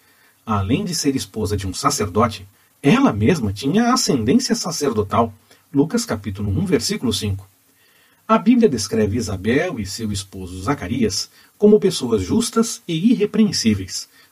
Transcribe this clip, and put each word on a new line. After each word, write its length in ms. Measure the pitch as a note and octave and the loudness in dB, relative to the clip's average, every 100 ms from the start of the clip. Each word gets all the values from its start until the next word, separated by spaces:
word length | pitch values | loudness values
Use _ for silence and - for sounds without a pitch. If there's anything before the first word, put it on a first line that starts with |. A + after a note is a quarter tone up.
| _ _ _ _ - | _ _ _ _ -4
Além 400 | G2+ F#2+ D#3 F3 | -2 0 -2 -2
de 80 | |
ser 220 | D#3+ C#3+ C3 | -2 -2 -2
esposa 420 | - A2 G2+ G2+ | -6 -6 -4 -4
de 100 | F#2+ | -6
um 60 | |
sacerdote, 720 | F2 - - G2+ F#2 A#2 - - _ _ _ | -4 -4 -2 -2 0 0 -2 -16 _ _ _
ela 280 | C#3 A#3+ C#4 | 4 6 4
mesma 400 | G2+ A2+ E3 G#2 | 4 2 2 0
tinha 420 | G2+ C3+ G3 A#3+ | -2 0 2 2
ascendência 600 | B3 - C#3 A2 A#3 - | 2 2 0 2 2 2
sacerdotal. 800 | A3+ F#3+ D#3+ C#3 G#2+ G2 - A#2 - _ _ _ | -2 -2 -4 -2 -2 0 0 0 -4 _ _ _
Lucas 320 | C#3 D#3 A#3 - | 0 2 0 -2
capítulo 460 | A2 G#2+ F#2+ G#2 | -6 -6 -6 -2
um, 140 | F#2+ F#3+ | -2 0
versículo 460 | C3+ - G#3+ - | 0 0 -4 -2
cinco. 380 | G#2 G#2 G2 - _ _ _ _ _ _ _ - | -2 -4 -6 -10 _ _ _ _ _ _ _ 0
A 100 | A3 | 2
Bíblia 320 | G#3 B3 A3 | 4 4 4
descreve 480 | A2+ - A#2+ G#2 A#2 | 2 -2 0 0 0
Isabel 600 | G2 F#2+ G2+ C3+ F3+ B2+ | -4 -4 0 0 0 -6
e 60 | F#2+ | -8
seu 260 | - A2 | -8 -6
esposo 500 | G2 - G2 F2+ F#2 | -6 -8 -12 -12 -8
Zacarias 680 | G2 C#3+ F2 F#2 G#2+ - - _ _ _ | -4 -4 -4 -2 -2 -2 -8 _ _ _
como 220 | G#3 G#3+ | 4 6
pessoas 420 | F#3+ - B2 A2 | 4 -2 -2 -2
justas 600 | F2+ A3+ - A3+ A3+ - - | 0 -2 0 -2 -2 -4 -6
e 240 | D#3+ G#3+ | 0 2
irrepreensíveis, 960 | G3 G#3 G#3 G#3+ - A2 G2+ F#2 - - _ _ | 4 2 2 2 2 0 0 -4 -10 -12 _ _